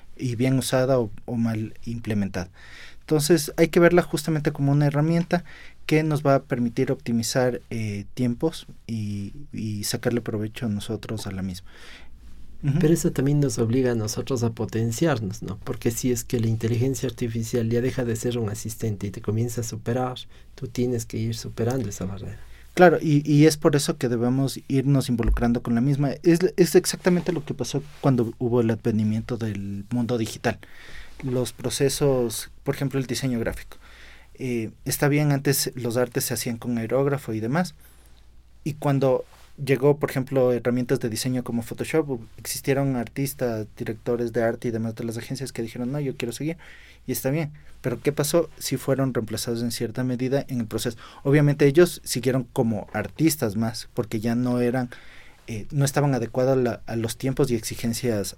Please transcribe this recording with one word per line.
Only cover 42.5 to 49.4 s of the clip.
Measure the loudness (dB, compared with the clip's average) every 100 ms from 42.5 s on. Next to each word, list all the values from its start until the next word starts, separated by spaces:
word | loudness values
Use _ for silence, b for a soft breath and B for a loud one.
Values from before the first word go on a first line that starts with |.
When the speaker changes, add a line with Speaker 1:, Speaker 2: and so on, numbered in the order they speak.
| -4 0 0 2 0
Speaker 1:
artistas, | -4 -4 -4 -2 -2 -2 -6 -8
directores | -8 -4 -2 0 0
de | 2
arte | 2 0 -2
y |
demás | -2 -2 -4
de |
las | -6 -6
agencias | -6 -6 -6
que | -6
dijeron, | -6 -6 -4
"No, | -2
yo | -4 -4
quiero | -6
seguir", | -4 -4 -6 B B B B -6
y |
está | -2 0
bien. | 0 -2 B B -8
Pero | -6 -2
¿qué | 0
pasó? | 0 2 2 2 -4
Sí | -6 -4
fueron | 0 0 2
reemplazados | 0 -2 -4